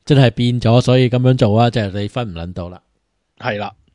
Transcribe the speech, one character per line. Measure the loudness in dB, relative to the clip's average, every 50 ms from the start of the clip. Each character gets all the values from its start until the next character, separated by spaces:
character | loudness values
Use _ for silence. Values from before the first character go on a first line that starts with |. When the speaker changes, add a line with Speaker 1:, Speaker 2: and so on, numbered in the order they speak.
| _
Speaker 1:
真 | 2 4
係 | 4 4 4
變 | 2 0 -2 -2 -2 0
咗， | 0 2 2 2
所 | 4 2 2 2
以 | 2 2
噉 | 0 0
樣 | 2 2 2
做 | 2 2 2 2 2
啊？ | 2 0
即 | 0 -4
係 | -6 -4 -6 -8
你 | -10 -8
分 | -8 -10 -10 -8
唔 | -10
撚 | -12 -12 -12
到 | -12 -12 -14 -14
啦。 | -16 -20 _ _ _ _ _ _ _ _ _ _ _ _
Speaker 2:
係 | -8 -8 -6 -6
啦， | -10 -12 -14 _ _ _